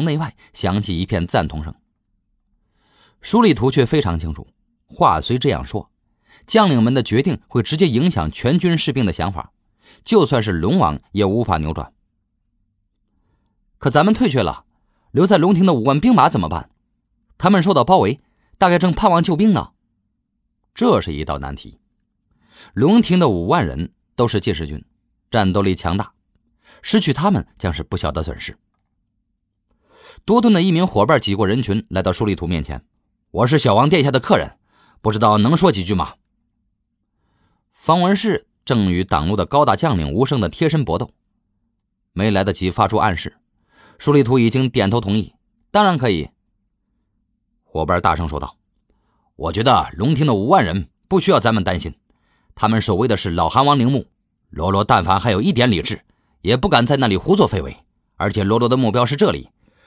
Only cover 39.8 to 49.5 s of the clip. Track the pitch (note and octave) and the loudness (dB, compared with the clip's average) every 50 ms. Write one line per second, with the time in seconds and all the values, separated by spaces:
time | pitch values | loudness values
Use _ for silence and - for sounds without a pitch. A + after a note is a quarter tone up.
39.8 | - D#3+ B2 F2+ D#2 C#2+ C#2+ F#2+ C3 C3+ D#3 C3 G2+ F2 - - E3 D#3+ D#3 D#3+ | 0 -2 0 -2 -2 -2 -2 -2 -2 0 0 -2 -2 -2 -2 -2 -2 -2 0 -2
40.8 | C3+ G2+ E2 F2+ A#2+ - _ _ _ _ _ _ _ _ _ _ _ _ _ _ | -2 -2 -4 -6 -6 -8 _ _ _ _ _ _ _ _ _ _ _ _ _ _
41.8 | _ _ _ _ _ _ - E2+ G2 A2 G#2 F#2+ F#2+ G2+ F#2 - F#2+ F#2 F2 - | _ _ _ _ _ _ -6 -4 -2 0 0 0 0 -2 -2 -4 -4 -4 -2 0
42.8 | A2 G2 - G#2+ - G#2+ F2+ D#2 - - - _ _ _ _ _ _ _ _ _ | 0 0 0 0 -2 -2 -2 -4 -8 -12 -16 _ _ _ _ _ _ _ _ _
43.8 | _ _ _ - - - C#3+ C#3+ C#3 A2+ C3 C3 A#2 A2+ G#2+ C3 C3 C3 - B2 | _ _ _ -8 -2 0 2 2 2 2 2 2 2 2 0 0 -2 -2 -2 -2
44.8 | G2+ G2 G#2 A#2+ F#2+ G2 G2+ A2 G2+ - - _ _ _ _ _ _ _ - G3+ | 0 0 0 -2 -2 -2 -2 -4 -4 -6 -12 _ _ _ _ _ _ _ 0 0
45.8 | G#3 G3 F3+ D3+ B2+ A#2+ G2 E2 D2 - _ _ _ _ _ _ _ _ _ _ | 2 2 0 0 0 0 0 -2 -4 -8 _ _ _ _ _ _ _ _ _ _
46.8 | _ _ _ _ _ _ _ _ _ _ _ _ _ _ _ _ _ _ - D#2+ | _ _ _ _ _ _ _ _ _ _ _ _ _ _ _ _ _ _ -8 -6
47.8 | D#2 D2+ F2 F2 F2 G2 E2 D#2 E2+ D#2 D2+ D2 C2+ C2 - _ _ _ _ _ | -2 -2 -2 0 0 0 -2 -2 -4 -6 -6 -8 -10 -12 -14 _ _ _ _ _
48.8 | _ _ _ _ _ _ _ _ _ _ _ - D2 E2 | _ _ _ _ _ _ _ _ _ _ _ -10 -8 -6